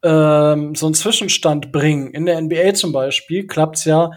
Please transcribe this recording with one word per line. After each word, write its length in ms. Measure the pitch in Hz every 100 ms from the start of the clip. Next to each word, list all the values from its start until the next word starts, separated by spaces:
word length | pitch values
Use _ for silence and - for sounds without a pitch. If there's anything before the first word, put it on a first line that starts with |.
ähm, 720 | 170 156 151 151 151 151 147 151
so 100 | 156
einen 80 |
Zwischenstand 760 | 156 208 - 196 - 160 147 135
bringen. 400 | 143 151 147 135
In 140 | 147 170
der 100 | 165
N 120 | 160
B 140 | 170
A 120 | 185
zum 180 | 196 185
Beispiel 560 | 151 131 131 - 175 190
klappt's 360 | - 156 156
ja 280 | - 156 165